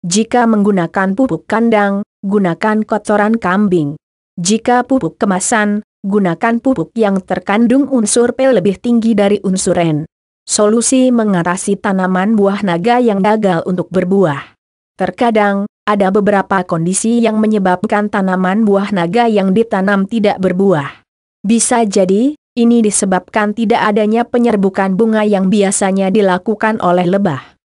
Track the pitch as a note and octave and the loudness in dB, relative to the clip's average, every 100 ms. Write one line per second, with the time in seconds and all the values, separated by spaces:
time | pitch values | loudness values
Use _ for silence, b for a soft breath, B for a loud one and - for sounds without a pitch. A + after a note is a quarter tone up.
0 | F3 F#3+ A3 B3 A#3 A3 G3+ G3 E3 - | -2 -2 0 0 2 2 2 0 -2 -2
1 | F#3+ F#3+ C4 E3 _ G#3+ A#3 G#3+ G3+ G3 | -2 0 -2 -2 _ -2 2 2 0 -2
2 | G#3 _ G3+ G#3 F#3 E3 G#3+ G#3+ G#3+ G#3+ | -6 _ -2 0 0 -2 -2 -2 -2 -4
3 | - G#3 G#3 A3+ F#3 F#3+ G#3 F3+ D3 D#3 | 0 0 2 0 0 0 2 0 -2 -6
4 | _ _ _ - F3 A3 A3+ B3 B3 C4 | _ _ _ -8 -2 -2 0 0 0 -2
5 | E3 - G3+ F#3 - A3 G#3 G#3 - _ | -2 -2 -2 -2 -2 -2 0 -2 -6 _
6 | G3 G3+ F#3 E3 A3+ A#3 C4+ C4 D#3+ - | -2 0 0 -2 -2 0 -2 -2 -4 -2
7 | G#3+ G3 - F3+ F3+ G3+ A#3 C4 C#4+ C4+ | 0 0 -4 -8 -2 0 2 2 2 0
8 | G#3 - A#3+ B3 C4 A#3 F#3 F#3+ A#3+ A#3 | 0 0 0 0 2 2 0 -2 -2 0
9 | A3+ G#3 G3+ G3+ G3+ F#3+ - F3 E3 D3+ | 2 2 2 0 -2 -4 -2 0 0 -2
10 | D#3 _ _ _ - - G#3 A3+ A3+ C4 | -6 _ _ _ -6 0 2 2 2 2
11 | B3+ A#3+ G#3+ F#3 E3+ F3+ - G3 A3 F#3+ | 2 2 2 0 0 -4 -4 -4 -2 -2
12 | F#3 F#3 F#3+ A3+ G3 G3 G3+ E3+ F3 A#3+ | 0 0 0 2 0 0 -2 -2 0 0
13 | A#3+ G3 G3 A3 G3+ E3 - F#3 - F3+ | 0 0 0 0 0 -2 -2 -6 -2 -4
14 | F3+ G3 F3+ C#3 - _ _ _ _ _ | 0 2 0 -2 -12 _ _ _ _ _
15 | F#3 - A#3 A3 G3+ G3 G3+ _ - G#3 | -6 -2 0 2 0 -2 -6 _ -4 0
16 | F#3+ G3+ G3+ G3+ F#3+ G3 F3+ E3+ E3+ F#3+ | 0 0 2 0 0 -2 -2 -4 -2 -2
17 | A3+ A#3+ A3+ G#3+ G#3+ G#3+ F#3 F3+ A3+ G#3 | -2 0 0 0 0 0 0 0 -2 -2
18 | G#3 G#3 F#3+ F#3 F#3 G3+ A3 G3 G3+ G3+ | -2 -2 -2 0 0 0 2 0 0 -2
19 | E3+ G#3+ A#3 G#3 F#3+ F#3+ A3+ G3 F#3+ G3+ | 0 0 0 0 2 0 0 0 0 0
20 | F#3+ A#3 G3+ F3+ F#3+ F3+ G3 E3 C3+ - | 0 0 -2 0 -2 0 2 2 -2 -12
21 | _ _ _ _ G3 A3+ - B3 A3+ G3 | _ _ _ _ -2 0 2 0 0 2
22 | F#3 G3 C4 D4+ _ - A#3 A#3+ G#3+ F#3+ | 2 2 0 -4 _ 0 2 4 2 0
23 | G3 F#3 - A3 G#3 G#3 A3 A#3 F#3+ G#3+ | -2 -2 -2 -2 -2 -2 0 0 0 0
24 | G#3+ A3+ A#3 B3 A#3 G#3+ F#3+ F#3+ F#3+ F#3 | 0 0 0 0 0 2 0 0 -2 0
25 | A3+ A3 G#3+ G3 F#3+ G#3 G3 G3+ G3 F#3+ | 0 0 0 0 2 2 0 0 -2 0
26 | F#3+ G#3+ G3 F3+ F3+ G#3 A3 A3 F3+ F3+ | 0 2 2 0 -2 -2 -2 -2 0 0
27 | F3 G3 G3 C3+ - _ | 0 0 -2 -4 -10 _